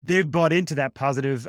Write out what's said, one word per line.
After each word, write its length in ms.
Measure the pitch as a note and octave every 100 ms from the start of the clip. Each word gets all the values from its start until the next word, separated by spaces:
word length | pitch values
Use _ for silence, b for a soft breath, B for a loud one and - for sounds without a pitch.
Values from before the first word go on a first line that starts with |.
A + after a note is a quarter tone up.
they've 300 | - F#3 D#3
bought 220 | E3 E3
into 220 | F3 F3 C#3+
that 180 | C3
positive, 520 | - C#3 C3 C3+ B2+